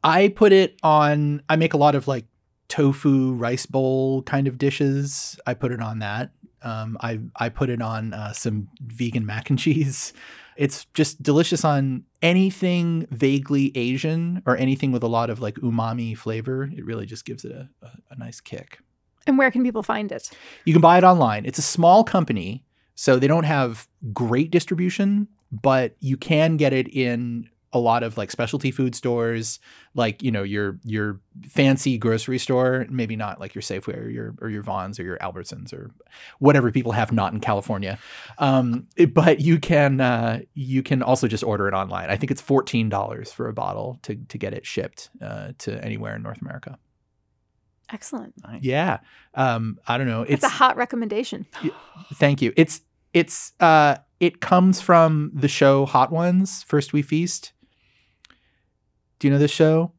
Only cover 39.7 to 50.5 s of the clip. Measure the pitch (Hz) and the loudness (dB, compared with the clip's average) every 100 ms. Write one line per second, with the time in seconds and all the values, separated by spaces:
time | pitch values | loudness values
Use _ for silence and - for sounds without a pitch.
39.7 | 160 143 135 131 117 117 113 - - 127 | 2 4 2 0 0 -2 -4 -8 -12 -4
40.7 | 131 131 135 123 127 123 107 - 104 101 | -2 0 -2 2 2 2 -2 -2 0 0
41.7 | 95 95 92 87 101 135 139 - 135 127 | -2 -4 -6 -4 -4 -2 -6 0 0 2
42.7 | 117 110 101 104 110 117 - 120 107 - | -2 0 -2 -4 -8 -14 -10 -8 -6 -6
43.7 | 101 110 127 - 110 - - 98 104 - | -6 -10 -12 -12 -12 -12 -10 -10 -10 -10
44.7 | - 90 - - - - 52 50 - - | -8 -8 -12 -20 -16 -14 -12 -14 -12 -12
45.7 | - - 53 107 110 110 107 - 143 - | -10 -10 -10 -10 -12 -12 -14 -14 -14 -16
46.7 | 131 _ _ _ _ _ _ _ _ _ | -20 _ _ _ _ _ _ _ _ _
47.7 | _ _ 220 - 254 - - - 117 135 | _ _ -16 -14 -14 -14 -20 -18 -6 -4
48.7 | 135 180 117 _ _ _ - 131 117 113 | -2 -2 -4 _ _ _ -2 0 0 -4
49.7 | 101 - 120 131 113 113 143 277 | -8 -4 -2 -2 -4 -2 0 0